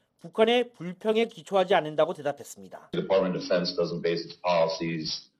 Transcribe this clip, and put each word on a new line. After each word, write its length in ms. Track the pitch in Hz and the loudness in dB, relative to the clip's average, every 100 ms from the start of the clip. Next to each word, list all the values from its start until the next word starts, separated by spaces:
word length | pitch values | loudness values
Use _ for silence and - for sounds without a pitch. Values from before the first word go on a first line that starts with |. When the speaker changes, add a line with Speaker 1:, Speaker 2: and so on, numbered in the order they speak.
| _ _ | _ _
Speaker 1:
북한의 540 | 170 - 220 240 240 | -8 2 4 4 0
불평에 560 | - 170 180 220 220 233 | -6 -12 -6 -2 0 -2
기초하지 460 | 170 151 196 185 | -6 -2 0 4
않는다고 380 | 185 151 151 156 | 2 2 2 0
대답했습니다. 800 | 180 143 143 110 - 95 - - | 0 -6 -6 -12 -18 -18 -20 -8
Speaker 2:
The 100 | 170 | -6
Department 360 | - 95 92 90 | 2 2 2 -2
of 100 | - | 0
Defense 260 | 90 87 | 0 0
doesn't 280 | - 85 85 | -2 -2 -2
base 200 | 85 85 - | -2 -2 -4
its 120 | - | -6
policies 880 | 90 87 82 - 82 82 78 - - _ | 0 2 2 0 -4 -4 -6 -8 -12 _